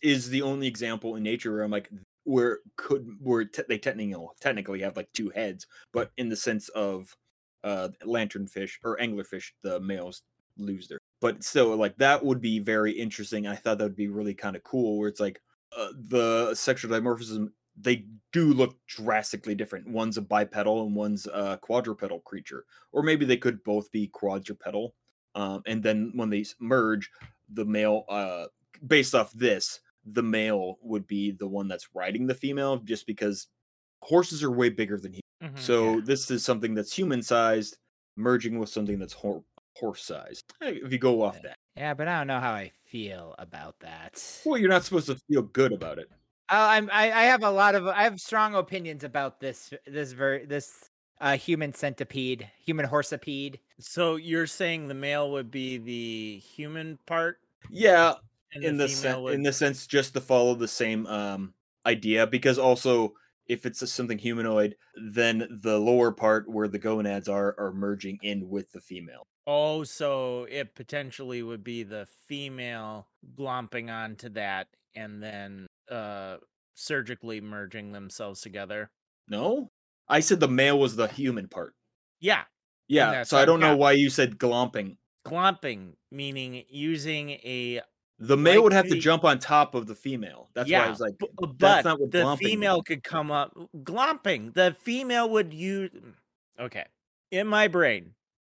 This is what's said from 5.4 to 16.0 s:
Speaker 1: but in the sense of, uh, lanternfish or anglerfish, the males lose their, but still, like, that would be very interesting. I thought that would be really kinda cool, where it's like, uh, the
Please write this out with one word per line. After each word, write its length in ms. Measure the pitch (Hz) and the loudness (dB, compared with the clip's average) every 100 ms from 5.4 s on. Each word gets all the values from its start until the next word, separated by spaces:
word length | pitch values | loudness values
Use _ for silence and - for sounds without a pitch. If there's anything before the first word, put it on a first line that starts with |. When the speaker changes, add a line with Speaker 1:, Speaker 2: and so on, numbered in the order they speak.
| 107 92 - - _ | -6 -8 -16 -20 _
Speaker 1:
but 200 | - 104 - | -4 -4 -6
in 120 | 120 | -6
the 60 | 110 | -2
sense 320 | 120 107 - | -2 -2 -4
of, 440 | 110 101 95 95 - _ _ _ _ | -4 -4 -4 -10 -20 _ _ _ _
uh, 260 | 101 98 92 - | -6 -4 -4 -8
lanternfish 680 | 110 117 104 104 98 95 98 - | -4 -2 -2 -6 -8 -8 -8 -8
or 140 | 117 113 | -6 -4
anglerfish, 540 | 117 104 95 92 - _ | -4 -4 -8 -12 -12 _
the 160 | 98 92 | -6 -6
males 440 | 95 95 87 90 _ _ _ - | -4 -6 -8 -14 _ _ _ -12
lose 300 | 101 95 - | -8 -8 -10
their, 120 | 71 - _ | -16 -18 _
but 240 | 117 110 | -2 -2
still, 320 | - 147 117 101 | 0 4 4 4
like, 220 | 101 - | 0 4
that 260 | 139 143 | 4 4
would 160 | 139 123 | 2 0
be 180 | 117 110 | 0 -2
very 320 | 104 110 107 | 0 2 0
interesting. 520 | 110 113 107 101 107 101 | -2 -8 -8 -8 -6 -6
I 80 | 98 | -4
thought 220 | 113 104 | -2 0
that 40 | 104 | -2
would 100 | 95 | -2
be 120 | 101 | -4
really 260 | 101 104 95 | -4 -6 -6
kinda 240 | 104 92 | -8 -8
cool, 360 | - 131 113 104 | -4 0 0 0
where 100 | 104 | -2
it's 100 | 104 | -2
like, 220 | 101 95 _ _ _ 120 | -4 -4 _ _ _ -10
uh, 160 | 101 | -10
the 560 | 131 | -10